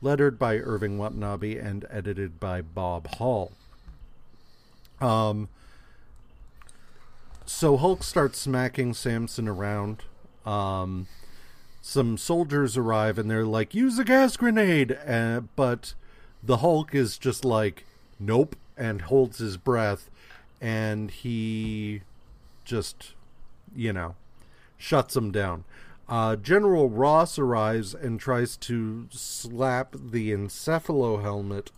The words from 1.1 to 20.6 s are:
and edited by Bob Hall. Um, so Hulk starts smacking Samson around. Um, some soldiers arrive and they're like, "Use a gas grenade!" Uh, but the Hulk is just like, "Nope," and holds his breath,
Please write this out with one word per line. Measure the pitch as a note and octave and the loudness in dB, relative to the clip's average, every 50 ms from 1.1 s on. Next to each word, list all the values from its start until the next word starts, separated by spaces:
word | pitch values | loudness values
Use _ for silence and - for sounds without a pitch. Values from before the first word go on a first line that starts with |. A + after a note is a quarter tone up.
| B2+ A2+ G#2 G2+ G2+ F2 G#2+ G#2+ A2 | -4 -4 -4 -4 -4 -4 -4 -6 -6
and | B2 A2 G2+ G2+ G2+ - - | -6 -6 -6 -6 -8 -8 -8
edited | G#2+ G#2 F2 G#2 F#2+ G2 G2 F2 E2 E2 | -10 -8 -6 -6 -6 -6 -6 -8 -8 -8
by | G2+ F#2+ F2+ F2+ | -6 -4 -4 -4
Bob | E2 D#2+ - G2 F2+ F2+ F2 E2+ D#2+ - - | -6 -8 -6 -4 -4 -4 -4 -6 -8 -10 -6
Hall. | - A#2 B2+ A#2+ G2+ F2+ - - - - - - - - - - - - - - - - - - - - - - - - - - - - - - - | -4 -2 0 0 0 -2 -6 -10 -16 -20 -20 -20 -20 -20 -20 -20 -18 -18 -20 -20 -20 -20 -20 -20 -20 -20 -20 -20 -20 -20 -20 -20 -20 -20 -16 -6 -2
Um, | C3 A#2+ A2+ A2+ A2 G#2+ G#2 G#2 G#2 - - - - - - - - - - - - - - - - - - - - - - - - - - - - - - - - - - - - - - - - | 0 2 2 2 2 2 0 -2 -6 -8 -12 -18 -20 -20 -20 -20 -20 -20 -20 -20 -20 -20 -20 -20 -20 -20 -20 -20 -20 -20 -20 -20 -20 -20 -20 -20 -20 -20 -18 -18 -18 -18 -16 -16 -16 -16 -16 -14 -12
so | - - - E3 D3 C#3 | -10 -2 2 4 6 6
Hulk | B2+ D#3+ F#3 F#3 - | 6 6 4 2 2
starts | - - - F3 C#3+ B2+ - - | -2 -2 2 2 2 2 0 -2
smacking | - C#3 B2+ B2+ B2+ B2 - C#3 B2 B2 A2+ | -4 -2 0 0 0 0 0 0 -2 -2 -2
Samson | - - B2+ A#2 A2+ A#2 - - B2 A2+ G#2+ | -2 -2 -2 -2 -2 -2 -4 -4 -4 -4 -4
around. | G2 F#2 G2+ G#2 G#2 G#2 G2+ G#2+ G#2+ - - - - - - - - - - | -2 -2 -2 -2 -2 -2 -4 -4 -6 -8 -10 -14 -14 -16 -20 -20 -20 -12 -6
Um, | A2 G#2 G2+ G2 F#2+ F#2+ F#2 F#2 F#2 F#2+ F#2 F#2 - - - - - - - - - - - - - - - | -4 -2 0 0 0 -2 -2 -2 -4 -4 -6 -8 -10 -12 -16 -16 -14 -14 -16 -16 -16 -18 -18 -18 -18 -18 -16
some | - - - C#3 B2 A#2 A2 | -10 -2 0 2 2 2 0
soldiers | G#2+ - - E3+ E3+ E3+ C#3+ C#3+ C#3+ C#3 A#2 G#2 | -2 -2 0 0 0 2 2 2 2 2 2 2
arrive | B2+ A#2 A2+ A2 G#2+ G#2+ A2 G2 A2+ | 0 2 2 4 4 4 2 0 0
and | G#2+ A2 | 0 0
they're | A2 A2 A2+ | 0 0 0
like, | A2 A2 A2 G#2+ - - | 2 0 0 0 0 0
"Use | A3 C4 C4+ A3+ B3 | 2 2 2 2 2
a | A#3+ | 4
gas | A3+ C4 C4+ C4 A#3+ - | 6 6 6 6 6 4
grenade!" | - A#3+ A#3 A3 A3 G#3 F#3 E3 D3 C3 A#2 B2+ C#3+ D3 | 2 2 4 6 6 6 6 6 4 4 2 0 -4 -2
Uh, | C#3+ A#2 A#2 A#2 A2+ A#2 A#2+ A#2 - - | 0 0 2 2 2 0 -2 -4 -4 -2
but | D3 C3+ B2 A#2+ - - - - - - - - - - - - - | 0 2 2 2 -2 -6 -10 -12 -12 -14 -16 -20 -20 -20 -20 -20 -4
the | G#2+ A#2 B2 G#2+ | 0 2 2 4
Hulk | C#3+ F3 D#3+ D#3 D3+ - C#3+ | 6 4 4 4 2 2 2
is | C#3 B2 G#2+ - - | 2 2 2 0 -2
just | - C3 - - C3 | -2 -2 0 0 2
like, | B2+ A2+ A2 G#2+ G2 - - - - - - - - - - | 2 2 4 2 0 -2 -6 -14 -20 -20 -20 -20 -18 -12 -6
"Nope," | G2+ G#2+ A2+ B2+ D3+ - - - - - - | -2 2 4 4 4 4 0 -14 -18 -14 -8
and | - A#2+ A2+ G#2 F#2+ | -4 -4 -2 -2 -4
holds | E2 - C3+ C3+ B2+ A2 - - | 0 4 4 6 6 4 0 -4
his | A2+ G#2 F#2 | -6 -6 -6
breath, | F2+ - C3 B2 A#2 A2 G2+ G2 - - - - - - - - - - - - - | -2 0 2 2 4 2 2 0 -2 -6 -12 -20 -20 -20 -20 -20 -20 -20 -20 -14 -8